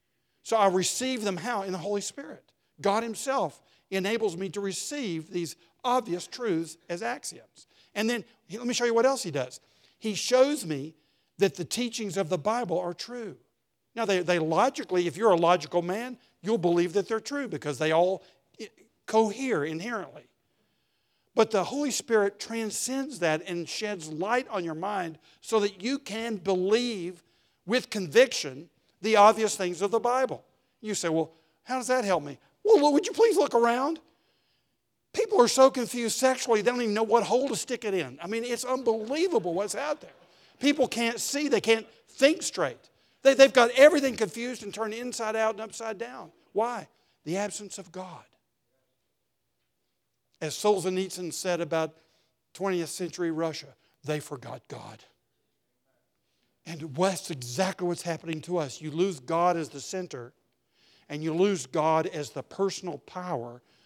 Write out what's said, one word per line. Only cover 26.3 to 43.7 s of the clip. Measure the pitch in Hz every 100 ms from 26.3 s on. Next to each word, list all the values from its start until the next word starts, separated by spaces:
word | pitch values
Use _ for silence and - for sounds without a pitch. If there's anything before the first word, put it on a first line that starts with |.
| 208
believe | 175 185 185 226 247 208 175 180 _ _ _ _
with | - 247 -
conviction | 214 175 185 262 - 147 131 165 _ _ -
the | 202 214
obvious | 208 220 214 -
things | 180 165
of | 196
the | 226
Bible. | 240 254 254 131 _ _ _ _
You | 214
say, | 208 170
"Well, | 160 156 _ _ _
how | - 254
does | 240
that | 254
help | 208 175
me?" | 143 135 _ _
Well, | 415 427
look, | 294
would | 285 -
you |
please | - 453 359
look | 277
around? | 233 233 240 277 320 _ _ _ _ _ _ _ _ _ _ _
People | - 453 403
are | 240
so | 262 269
confused | 269 233 247 226 -
sexually, | 262 247 - 220
they | 202
don't | 247
even | 233
know | 208
what | 220 233
hole | 170 240 269
to | 214
stick | - 247
it | 220
in. | 190 135 139
I | 175
mean, | 226
it's | 247 233
unbelievable | 247 262 240 220 220 302 370 269 175
what's | 170 202 208
out | 294 302
there. | - - _ _ _ -
People | 277 294 254
can't | 220 233 233
see, | - 285 294
they | 208
can't | - 226 220 _ _
think | - 269 370
straight. | - - 143 120 _ _ _ _
They, | 269
they've | 262 269
got | 254 240